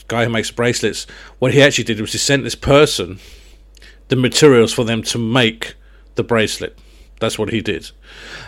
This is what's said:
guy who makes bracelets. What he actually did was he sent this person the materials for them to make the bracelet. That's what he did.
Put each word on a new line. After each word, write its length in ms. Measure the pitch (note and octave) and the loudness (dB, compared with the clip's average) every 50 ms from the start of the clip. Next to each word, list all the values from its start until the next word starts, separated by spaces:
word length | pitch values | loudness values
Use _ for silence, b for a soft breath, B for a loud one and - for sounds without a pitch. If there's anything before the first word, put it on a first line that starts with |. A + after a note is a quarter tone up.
| - - | -12 -6
guy 160 | A2 A#2 A#2 | -2 -2 -2
who 60 | A#2 | 0
makes 200 | A2+ A2 G#2 - | 0 -4 -4 -4
bracelets. 560 | - - A#2 B2 A#2 - A#2+ G#2+ - - - B B B B B B B | -4 -2 -2 -2 -2 -2 -4 -4 -4 -6 -14 B B B B B B B
What 140 | B2+ B2+ - | -2 2 4
he 80 | C#3+ | 6
actually 220 | D3 C#3 - - A2+ | 4 4 4 0 -4
did 160 | - A2 G#2 | -4 -4 -6
was 120 | G#2 - | -6 -8
he 60 | - G#2+ | -6 -4
sent 240 | - - C#3 C#3 | -2 0 0 -2
this 140 | A#2 A#2 - | -2 -6 -10
person 640 | - - - C#3 D3 D3+ - - - F2+ E2+ F#2+ - B B B B B B B B B _ _ B B B B B B - | -6 0 2 4 4 4 4 0 -6 -6 -8 -10 -16 B B B B B B B B B _ _ B B B B B B -4
the 80 | B2+ | -2
materials 560 | B2+ B2+ A#2 - - D#3 D3 B2+ A#2 A2+ A2+ | 0 0 0 2 6 6 8 8 8 4 4
for 120 | - - A#2+ | 2 -4 -2
them 180 | A2 A#2 A2 | -2 -2 -4
to 160 | - - - A#2+ | -4 -6 -6 -4
make 560 | A2+ A2 A#2+ C3 A#2+ A2 A2+ - - - - b b b b b b b - | -4 0 2 2 2 2 0 -4 -14 -16 -16 b b b b b b b -8
the 80 | - A2 | -8 -4
bracelet. 520 | - A#2+ A2 G#2+ - - - F2 - - b b b b b b b - - | -2 0 0 0 -2 -4 -8 -10 -12 -12 b b b b b b b -10 -6
That's 180 | - A2+ - - | -6 -6 -4 -4
what 120 | G#2+ G2 | -6 -4
he 80 | A2+ G#2+ | -4 -4
did. 300 | G#2+ G#2+ E2+ C#2 - - - _ B B B B B B B B B | -4 -4 -6 -8 -8 -16 -20 _ B B B B B B B B B